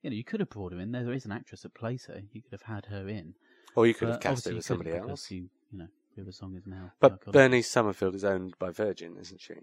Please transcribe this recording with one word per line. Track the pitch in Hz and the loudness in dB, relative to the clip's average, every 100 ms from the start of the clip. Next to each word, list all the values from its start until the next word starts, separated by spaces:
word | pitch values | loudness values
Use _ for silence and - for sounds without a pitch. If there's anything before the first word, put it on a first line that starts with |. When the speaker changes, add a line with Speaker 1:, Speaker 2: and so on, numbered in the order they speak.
Speaker 1:
you | - | -6
know, | 110 | -8
you | 123 | -6
could | 214 | -6
have | 196 | -6
brought | 107 92 | -6 -10
him | 90 | -8
in. | 98 | -6
There, | 123 120 | -4 -4
there | |
is | 131 110 | -6 -6
an | |
actress | 104 - 110 | -10 -12 -18
that | - | -18
plays | - 113 127 - | -10 -8 -8 -10
her. | 90 101 | -16 -16
You | 110 | -18
could | - | -16
have | 98 | -18
had | - 104 101 | -12 -12 -10
her | 101 95 | -10 -8
in. | 107 82 - _ _ - - | -10 -12 -20 _ _ -4 6
Speaker 2:
Or | 117 | 6
you | 113 | 6
could | 113 | -2
have | 117 | 0
Speaker 1:
But | |
Speaker 2:
cast | - 127 - | -2 -2 -2
it | |
Speaker 1:
obviously | 113 - 90 | -6 -4 -4
Speaker 2:
with | 85 | -2
Speaker 1:
you | |
couldn't | 82 | -6
Speaker 2:
somebody | 113 | -6
Speaker 1:
because | |
Speaker 2:
else. | 139 - | -10 -10
Speaker 1:
you, | 95 87 _ _ | -10 -12 _ _
you | 98 | -16
know, | 85 _ _ - | -16 _ _ -16
River | 95 | -16
Song | 92 95 92 | -14 -12 -12
is | 92 | -12
now | 95 90 _ | -14 -14 _
Speaker 2:
But | 135 95 | 6 6
Speaker 1:
iconic. | - | 4
Speaker 2:
Bernice | 139 131 123 113 | 8 10 8 4
Summerfield | 127 107 95 95 | 2 2 2 -2
is | 98 98 | 0 0
owned | 95 92 87 | 0 -2 -8
by | 92 | -8
Virgin, | 87 107 90 85 87 | -2 -4 -4 -10 -14
isn't | 90 92 | -16 -18
she? | - 85 | -18 -18